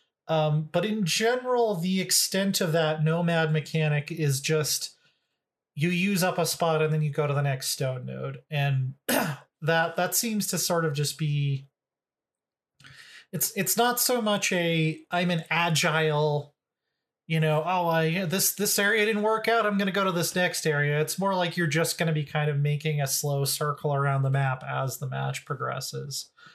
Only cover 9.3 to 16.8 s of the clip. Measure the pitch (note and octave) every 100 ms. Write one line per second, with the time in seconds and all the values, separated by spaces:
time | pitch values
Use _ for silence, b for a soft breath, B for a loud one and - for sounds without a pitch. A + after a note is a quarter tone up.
9.3 | C#3 - _ D#3 E3 E3 E3 F3+ F3+ A#3
10.3 | G#3+ - F3 - E3+ D#3+ C#3+ C#3+ - D3+
11.3 | D3 C#3+ C3+ C3+ _ _ _ _ _ _
12.3 | _ _ _ _ _ B B B B B
13.3 | F3 - - F#3+ - A#3+ A#3+ - B3 G#3+
14.3 | G3+ - F3+ E3+ E3 D#3+ D#3 - F3 F3+
15.3 | F3 - D#3+ E3+ D#3 F3 D#3 D#3 D3+ D3+
16.3 | D3 - _ _ _